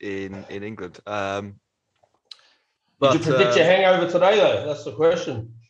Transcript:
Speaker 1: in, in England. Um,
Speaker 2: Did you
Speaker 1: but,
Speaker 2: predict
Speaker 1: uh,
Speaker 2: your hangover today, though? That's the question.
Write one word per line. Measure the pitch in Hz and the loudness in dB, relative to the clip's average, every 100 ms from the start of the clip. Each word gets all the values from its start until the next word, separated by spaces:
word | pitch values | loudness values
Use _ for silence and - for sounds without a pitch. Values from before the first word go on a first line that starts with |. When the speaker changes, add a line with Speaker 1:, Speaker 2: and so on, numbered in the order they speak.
Speaker 1:
in, | 104 98 98 98 - | -10 -8 -10 -12 -14
in | 101 | -12
England. | 104 104 90 - - | -12 -12 -14 -16 -10
Um, | 104 98 101 101 98 _ _ _ _ _ _ _ - _ _ _ _ _ - | -6 -6 -6 -10 -16 _ _ _ _ _ _ _ -20 _ _ _ _ _ 0
Speaker 2:
Did | 139 | 2
you | 143 | 2
Speaker 1:
but, | |
Speaker 2:
predict | 139 131 202 | 2 2 4
Speaker 1:
uh, | 202 | 4
Speaker 2:
your | |
hangover | 165 185 190 185 170 | 4 4 4 2 0
today, | 175 180 208 | 2 4 4
though? | 160 104 101 | 4 0 -4
That's | 143 | -8
the | 147 | -8
question. | 120 165 175 - 120 - - | 0 0 0 -4 -10 -12 -18